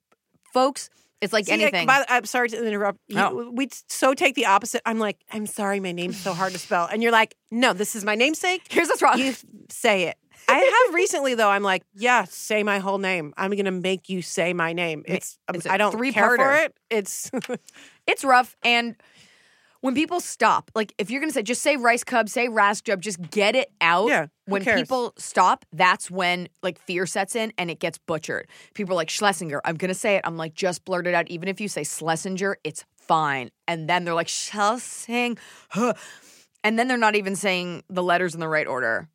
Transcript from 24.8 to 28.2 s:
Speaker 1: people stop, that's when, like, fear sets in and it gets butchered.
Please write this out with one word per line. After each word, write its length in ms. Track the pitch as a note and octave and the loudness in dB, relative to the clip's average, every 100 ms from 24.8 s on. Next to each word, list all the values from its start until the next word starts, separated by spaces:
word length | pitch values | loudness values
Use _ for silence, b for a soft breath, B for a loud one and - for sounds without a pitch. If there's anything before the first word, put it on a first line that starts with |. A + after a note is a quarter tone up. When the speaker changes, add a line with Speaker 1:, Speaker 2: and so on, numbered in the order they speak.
Speaker 1:
people 320 | D3 C4 A#3 - | 0 -2 -2 -8
stop, 460 | - - G#3+ B3+ _ | -2 4 4 4 _
that's 380 | D3+ F3+ F#3+ - | 2 4 4 -2
when, 380 | F3+ F3+ F3+ F3+ _ | -2 0 0 -4 _
like, 160 | F#3 F3 | -8 -6
fear 240 | - F3 F#3 | -6 -4 -2
sets 300 | G#3 G3 A#3 | -2 -4 -4
in 160 | A3 - | -4 -4
and 120 | F3 | -6
it 80 | D#3 | -4
gets 180 | E3+ - | -6 -6
butchered. 500 | - D#3+ | -6 -6